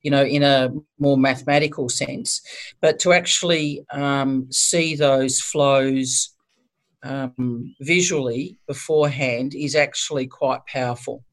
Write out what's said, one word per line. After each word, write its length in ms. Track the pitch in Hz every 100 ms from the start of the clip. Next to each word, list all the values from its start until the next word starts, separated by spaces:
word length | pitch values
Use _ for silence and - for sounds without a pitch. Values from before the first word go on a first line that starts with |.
you 60 | 147
know, 140 | 139
in 180 | 135 143
a 280 | 143 135 127 147 _ _
more 180 | 143 135
mathematical 720 | 135 127 - 143 147 147 123
sense, 520 | - - 165 262 - - - - _
but 160 | 160 160
to 140 | 180
actually, 720 | 175 175 - 175 165 147 143 -
um, 560 | 143 143 139 135 131 131
see 440 | - - 175 160
those 460 | 147 143 135 135 -
flows, 880 | - 151 139 139 135 135 131 131 - _ _ _ _ _ _ _
um, 720 | 135 135 131 127 127 117 - _
visually 760 | 139 175 180 156 127 120 175 - -
beforehand 840 | 139 - 156 147 131 135 120 135
is 220 | 143 147
actually 520 | 147 143 - - 147 127
quite 380 | - 135 127
powerful. 600 | - 135 123 123 - 123 _